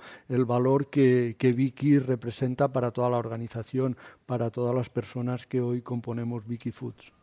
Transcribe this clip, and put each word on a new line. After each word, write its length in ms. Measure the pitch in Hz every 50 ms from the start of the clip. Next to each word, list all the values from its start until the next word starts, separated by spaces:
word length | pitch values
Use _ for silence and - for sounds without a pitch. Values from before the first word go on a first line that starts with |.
| - - - - _
el 160 | - 127 123 131
valor 460 | 117 120 120 127 131 135 139 139 -
que, 460 | - 147 135 127 127 123 120 117 110
que 160 | - - 127 120
Vicky 460 | 123 135 131 - - 139 147 143 139
representa 760 | 127 127 127 117 117 117 110 - 139 123 127 - 143 139 131
para 160 | 131 123 120
toda 220 | - 127 123 123
la 60 | 123
organización, 760 | 117 117 113 113 113 117 113 - 117 110 - - 131 131 131 120 - - - - _ _
para 240 | - 123 117 117 117
todas 240 | - 123 120 120 123
las 160 | 127 123 -
personas 560 | - 120 107 - - 127 120 127 123 120 -
que 160 | - - 127
hoy 220 | 123 120 120 123 117
componemos 640 | - 123 120 113 120 117 120 117 117 120 117 104
Vicky 240 | 113 120 113 - 120
Foods. 400 | - - 127 120 110 - - - _ _